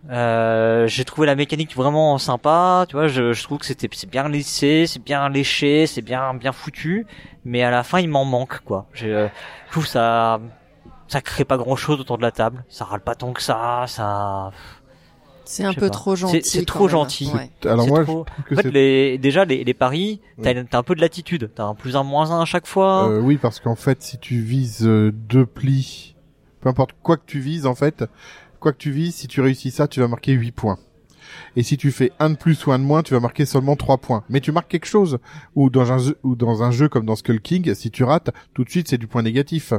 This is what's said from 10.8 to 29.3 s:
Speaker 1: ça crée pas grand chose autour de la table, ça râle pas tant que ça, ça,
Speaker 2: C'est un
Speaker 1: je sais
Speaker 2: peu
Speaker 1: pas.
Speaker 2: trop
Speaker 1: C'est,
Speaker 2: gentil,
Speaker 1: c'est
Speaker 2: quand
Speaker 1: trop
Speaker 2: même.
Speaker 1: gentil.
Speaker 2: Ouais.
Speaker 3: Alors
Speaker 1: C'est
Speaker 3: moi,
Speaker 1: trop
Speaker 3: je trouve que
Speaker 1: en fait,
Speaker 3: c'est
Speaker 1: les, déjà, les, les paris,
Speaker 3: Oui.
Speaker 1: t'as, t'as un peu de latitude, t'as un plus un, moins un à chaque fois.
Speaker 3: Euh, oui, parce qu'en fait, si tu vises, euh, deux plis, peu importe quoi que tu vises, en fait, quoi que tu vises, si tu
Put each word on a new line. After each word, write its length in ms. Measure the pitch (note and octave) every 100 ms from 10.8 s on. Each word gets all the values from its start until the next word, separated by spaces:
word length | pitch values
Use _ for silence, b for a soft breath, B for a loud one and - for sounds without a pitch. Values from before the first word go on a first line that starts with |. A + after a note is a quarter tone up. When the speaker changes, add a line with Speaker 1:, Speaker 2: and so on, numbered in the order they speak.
| - - -
Speaker 1:
ça 140 | C#3+
crée 240 | - - C3+
pas 100 | C3
grand 180 | A#2+
chose 260 | C3 - D3
autour 180 | C3 A#2+
de 40 |
la 100 | A#2+
table, 340 | - A2+ B2+ B2
ça 160 | -
râle 160 | G#2 G#2
pas 140 | A#2+
tant 180 | A#2+ B2+
que 80 | B2
ça, 460 | - A2+ A#2 A#2+ B2
ça, 640 | - G#2 G2+ G2+ G2 F#2+ F#2+ - - b b b b _ -
Speaker 2:
C'est 200 | - -
un 60 | G3
Speaker 1:
je 60 | F#3
sais 40 |
Speaker 2:
peu 60 | G3
Speaker 1:
pas. 40 |
Speaker 2:
trop 260 | G2+ - F#3+
Speaker 1:
C'est, 40 |
Speaker 2:
gentil, 220 | F#3 E3
Speaker 1:
c'est 160 | - F3+
Speaker 2:
quand 40 | F3
Speaker 1:
trop 180 | D#3+
Speaker 2:
même. 60 | F#3+
Speaker 1:
gentil. 400 | D#3+ C#3 - C#3
Speaker 2:
Ouais. 160 | - B2+ _
Speaker 3:
Alors 200 | - A2+
Speaker 1:
C'est 60 | A#2+
Speaker 3:
moi, 140 | D3+
Speaker 1:
trop 220 | D3+ D#3+ D#3+
Speaker 3:
je 60 |
trouve 120 | -
que 100 | -
Speaker 1:
en 20 | C#3+
fait, 60 |
Speaker 3:
c'est 80 | G3+
Speaker 1:
les, 480 | C#3+ C3+ C3+ C3+ C3
déjà, 260 | C3+ D3
les, 200 | F#3 C3+
les 100 | A#2+
paris, 460 | - B2+ D3 G3+ G#3 b -
Speaker 3:
Oui. 60 |
Speaker 1:
t'as, 200 | A#2+ B2
t'as 140 | B2 A#2+
un 40 |
peu 120 | B2
de 60 | F3
latitude, 500 | E3 F3 - E3+ A2
t'as 100 | -
un 100 | G#2
plus 220 | G#2+ C3 C3+
un, 60 |
moins 280 | C#3 C#3+ D#3
un 120 | E3+
à 20 |
chaque 220 | E3 F3 -
fois. 420 | F#3+ F#3+ F#3+ F#3+
Speaker 3:
Euh, 120 | G#2+
oui, 160 | B2 C#3+
parce 240 | A#2+ -
qu'en 160 | A2+ A2+
fait, 260 | - C3
si 160 | - B2
tu 220 | - A#2+
vises, 460 | A2 C3 B2+ G#2+ A2+
euh, 260 | A2 G#2+
deux 340 | G#2+ G#2+ B2+ B2
plis, 680 | - C3+ C3+ C3 - - - _ _ _ _
peu 80 | C3
importe 260 | B2+ C3 -
quoi 140 | - E3
que 100 | -
tu 140 | D3
vises, 260 | C3+ E3 C3+
en 80 |
fait, 300 | B2 C#3+ D#3 A2+ B B B B -
quoi 140 | D#3
que 60 | C3
tu 120 | D3
vises, 240 | C#3 E3+
si 140 | -
tu 140 | C3